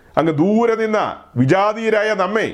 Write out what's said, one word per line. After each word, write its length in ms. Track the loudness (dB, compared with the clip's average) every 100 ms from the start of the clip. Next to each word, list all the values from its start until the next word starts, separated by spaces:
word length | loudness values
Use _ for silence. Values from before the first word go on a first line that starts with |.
| -4 -2
അങ്ങ് 160 | 0
ദൂരെ 420 | 0 2 2 2 0
നിന്ന 220 | -2 -2 -2 -8 -8 -2
വിജാതീയരായ 760 | 2 2 2 0 -2 0 0
നമ്മെ 320 | -2 -2 -2 -4